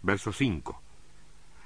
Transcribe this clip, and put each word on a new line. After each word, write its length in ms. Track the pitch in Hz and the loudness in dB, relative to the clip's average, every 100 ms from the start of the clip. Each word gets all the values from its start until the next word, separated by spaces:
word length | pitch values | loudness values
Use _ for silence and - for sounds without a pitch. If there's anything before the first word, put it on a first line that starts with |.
verso 300 | 87 101 - | 4 4 4
cinco. 500 | - 135 80 - - - - - - - - - - | 4 4 4 -2 -8 -10 -14 -14 -14 -14 -12 -14 -14